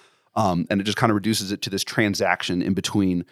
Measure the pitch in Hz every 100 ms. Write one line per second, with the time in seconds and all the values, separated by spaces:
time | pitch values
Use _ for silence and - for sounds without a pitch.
0 | - _ _ - 104 87 80 101 101 101
1 | 117 104 95 104 98 98 - 95 - -
2 | 107 98 95 90 - 92 - 95 - 107
3 | 95 90 -